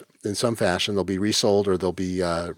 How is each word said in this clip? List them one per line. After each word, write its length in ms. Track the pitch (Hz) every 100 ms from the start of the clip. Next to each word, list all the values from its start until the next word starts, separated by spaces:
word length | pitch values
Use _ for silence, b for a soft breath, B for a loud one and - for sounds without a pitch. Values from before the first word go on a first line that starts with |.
| - _ 110
in 100 | 98
some 200 | 123 113
fashion. 400 | 104 90 - 101
They'll 80 |
be 140 | 90 95
resold 500 | 104 107 113 101 98
or 100 | 92
they'll 140 | 92
be, 280 | 87 92 90
uh, 320 | 90 85 85